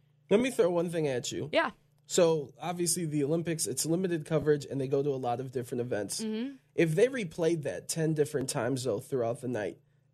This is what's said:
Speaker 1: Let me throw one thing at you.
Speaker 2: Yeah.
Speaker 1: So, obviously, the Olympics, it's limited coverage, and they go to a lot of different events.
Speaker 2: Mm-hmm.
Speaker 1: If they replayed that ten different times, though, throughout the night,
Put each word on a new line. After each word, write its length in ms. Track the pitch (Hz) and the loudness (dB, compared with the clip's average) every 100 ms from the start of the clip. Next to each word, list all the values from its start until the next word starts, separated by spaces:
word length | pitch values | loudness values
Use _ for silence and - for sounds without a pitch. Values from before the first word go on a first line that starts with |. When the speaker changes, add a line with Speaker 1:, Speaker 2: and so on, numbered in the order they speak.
| _ _ - | _ _ 2
Speaker 1:
Let 80 | 202 | 2
me 140 | 262 | 2
throw 180 | 254 180 | 2 2
one 200 | 175 175 | 4 0
thing 180 | 165 151 | 0 0
at 240 | 123 - | 0 -4
you. 160 | 87 139 | -6 -2
Speaker 2:
Yeah. 180 | 277 294 - _ _ - | 0 0 -4 _ _ -4
Speaker 1:
So, 480 | - 165 160 127 - | 4 4 4 -2 -8
obviously, 420 | 160 175 170 175 | -6 -2 -2 0
the 200 | 160 147 | 0 0
Olympics, 420 | 139 165 160 160 - | 2 0 0 -2 -2
it's 180 | 127 | -2
limited 400 | 151 170 190 170 147 | 0 0 0 -2 0
coverage, 380 | 156 147 147 | 0 4 2
and 160 | 131 135 | 0 -4
they 60 | 135 | 0
go 160 | 139 | 0
to 80 | 143 | 2
a 80 | 131 | 0
lot 220 | 123 120 | 0 -2
of 100 | 131 | -4
different 300 | 131 120 123 | -6 -4 -4
events. 420 | 123 104 104 - | -2 -2 -4 -4
Speaker 2:
Mm-hmm. 300 | 220 214 262 269 _ - | -4 -4 -4 -8 _ 0
Speaker 1:
If 180 | 165 | 2
they 140 | 160 240 | 4 2
replayed 560 | 269 175 - 165 170 | 2 -4 0 0 2
that 240 | 131 87 - | -2 -6 -6
ten 260 | 165 160 | -2 0
different 340 | 156 143 139 135 | 2 0 0 -2
times, 360 | 143 120 131 | -2 0 0
though, 160 | 123 104 | -2 -2
throughout 400 | - 135 113 120 | -2 -2 0 -2
the 80 | 123 | -4
night, 300 | 117 98 - _ _ _ | -4 -4 -6 _ _ _